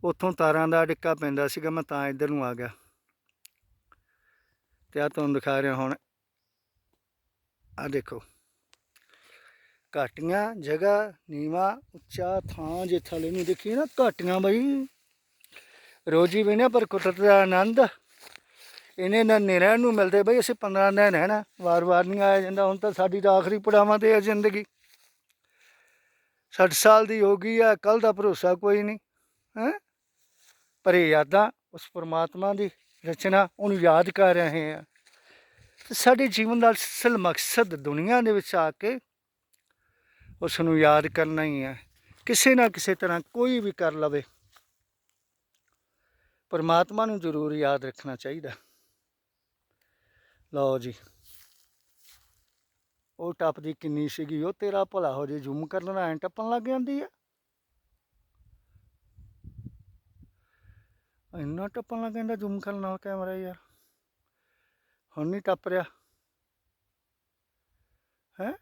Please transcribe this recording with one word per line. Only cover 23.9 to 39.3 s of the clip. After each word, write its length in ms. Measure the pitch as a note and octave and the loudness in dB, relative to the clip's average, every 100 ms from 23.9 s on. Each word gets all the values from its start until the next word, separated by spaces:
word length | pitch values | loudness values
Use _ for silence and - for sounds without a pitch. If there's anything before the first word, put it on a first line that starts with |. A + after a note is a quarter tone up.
| G#3+ | 4
'ਤੇ 140 | A3 A3 | 4 2
ਆ 40 | |
ਜ਼ਿੰਦਗੀ, 460 | G3+ G#3 G#3+ G3+ G3+ _ _ _ _ _ _ _ _ _ _ _ _ _ _ _ _ _ _ | 2 0 0 -2 -10 _ _ _ _ _ _ _ _ _ _ _ _ _ _ _ _ _ _
ਸੱਠ 200 | - F#3 | 2 2
ਸਾਲ 340 | D3+ G#3+ A3 G#3+ | 6 8 8 6
ਦੀ 160 | A3 | 2
ਹੋ 160 | G3 G3+ | 2 2
ਗਈ 220 | G#3 A3+ | 0 2
ਆ, 160 | A3+ G#3 | 4 4
ਕੱਲ੍ਹ 260 | G3+ A3+ | 2 2
ਦਾ 100 | A3 | 2
ਭਰੋਸਾ 440 | G3 G3+ F3 F3+ F3+ | 2 0 0 0 0
ਕੋਈ 280 | G3+ G#3 | 2 0
ਨਹੀਂ, 140 | G#3 G#3+ _ _ _ _ _ G#3+ | 0 -8 _ _ _ _ _ -6
ਹੈਂ। 240 | A#3+ G4+ _ _ _ _ _ _ _ _ _ _ | -6 -6 _ _ _ _ _ _ _ _ _ _
ਪਰ 100 | F#3+ | 2
ਇਹ 140 | F3+ E3 | 4 4
ਯਾਦਾਂ 440 | D#3 D3 F#3+ G#3 - _ | 2 4 2 2 -2 _
ਉਸ 160 | E3+ - | -20 -16
ਪਰਮਾਤਮਾ 600 | F3+ E3 D#3+ E3 F3+ G3 | -12 -6 -4 -4 -4 -4
ਦੀ 160 | G3+ G3+ _ _ _ E3 | -4 -6 _ _ _ -10
ਰਚਨਾ, 420 | D#3+ F#3+ F#3+ F#3+ - | -4 2 4 2 -2
ਉਹਨੂੰ 200 | G3+ G3 | -4 2
ਯਾਦ 300 | E3+ D#3+ F3+ | 4 6 4
ਕਰ 260 | F#3+ F#3+ F3 | 4 4 4
ਰਹੇ 380 | E3 D#3 D#3 | 0 -2 -6
ਆ। 100 | D#3 D#3 _ _ _ _ _ _ _ _ _ - | -10 -16 _ _ _ _ _ _ _ _ _ -12
ਤੇ 60 | A#3 | 0
ਸਾਡੇ 320 | - B3 C4+ | 4 4 2
ਜੀਵਨ 320 | G3 A3 A#3 | 0 -2 4
ਦਾ 120 | A#3 | 4
ਅਸਲ 460 | A3+ - - A#3+ A#3 | 2 -6 -2 -2 0
ਮਕਸਦ 580 | F3+ E3 - - G#3+ D#3 | -2 -4 -4 -2 -2 -4
ਦੁਨੀਆ 460 | C#3 D3 F3+ B3 | -6 -4 0 0
ਦੇ 100 | A3+ | 2
ਵਿੱਚ 240 | G#3 - F3+ | 0 0 -2
ਆ 160 | D#3+ | -2
ਕੇ 280 | - G#3 B3+ _ _ _ | -2 -8 -8 _ _ _